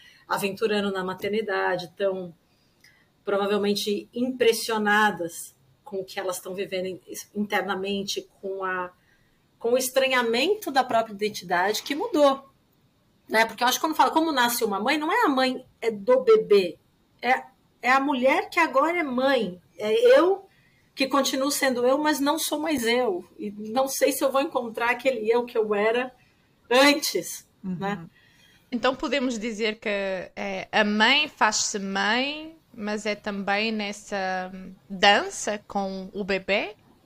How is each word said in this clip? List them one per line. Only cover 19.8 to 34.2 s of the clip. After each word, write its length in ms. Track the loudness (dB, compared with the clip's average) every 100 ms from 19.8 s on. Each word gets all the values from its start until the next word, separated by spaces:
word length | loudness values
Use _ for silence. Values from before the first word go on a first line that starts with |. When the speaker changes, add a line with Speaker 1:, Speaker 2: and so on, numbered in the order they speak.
| 0 4 8 8
Speaker 1:
eu 260 | 6 2 -4 _ _ _ _
que 140 | -4 0
continuo 440 | 2 0 0 -2
sendo 360 | 0 0 2 2
eu, 100 | 2
mas 240 | 2 0
não 180 | 0 -2
sou 200 | -4 -4
mais 260 | -2 -2
eu, 400 | 0 2 0 -2 -8 -12
e 120 | -12
não 380 | -10 -6 -2 -2
sei 240 | 2 0
se 100 | 2
eu 80 | 0
vou 120 | 0
encontrar 480 | 0 -2 -6 -4 -2
aquele 420 | 0 0 0 0
eu 140 | 0 0
que 100 | -2
eu 180 | 0
era 380 | 2 2 0 -2 -10 _ _ _ _ _
antes, 800 | 4 6 4 0 -4 -6 -12 -18 _
Speaker 2:
Uhum. 120 | -10 -6
Speaker 1:
né? 300 | -4 -6 -10 -20 _ _ _ _ _
Speaker 3:
Então 240 | -2 -2
podemos 440 | -2 -2 -2 -2 -4
dizer 400 | -6 -4 -4 -4
que, 100 | -4
é, 800 | -4 -4 -6 -8 -10 -8 -8 -2
a 140 | 0
mãe 420 | 2 4 4 4 2
faz-se 500 | 0 0 2 -2 -4
mãe, 760 | -4 -2 0 0 -2 -6 -14 -18 _
mas 320 | -12 -8 -6 -6
é 80 |
também 580 | -6 -6 -6 -2 -2 -2
nessa 800 | -4 -6 -8 -8 -6